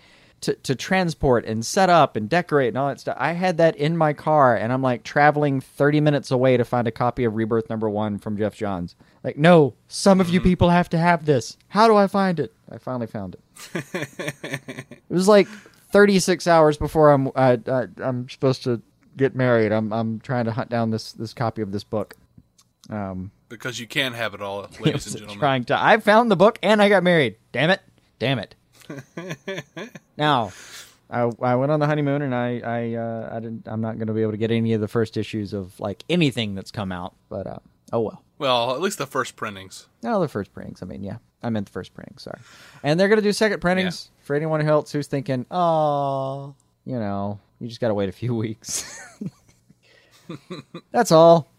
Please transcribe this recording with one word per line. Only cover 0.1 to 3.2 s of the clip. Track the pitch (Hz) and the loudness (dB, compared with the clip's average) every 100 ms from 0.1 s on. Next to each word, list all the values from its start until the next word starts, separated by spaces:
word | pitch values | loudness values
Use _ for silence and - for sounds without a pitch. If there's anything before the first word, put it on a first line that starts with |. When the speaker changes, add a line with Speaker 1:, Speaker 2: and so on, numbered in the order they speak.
| _ _ _ | _ _ _
Speaker 1:
to, | - | -6
to | - - | -4 -4
transport | 131 - 190 175 - 143 117 | -4 -2 0 0 0 2 2
and | - 110 | 0 -6
set | 113 202 185 | -2 0 4
up | 170 139 113 | 6 4 0
and | 107 | -2
decorate | 170 170 147 123 | -2 0 0 2
and | 110 | 0
all | 143 | -4
that | - | -4
stuff. | - - | -6 -4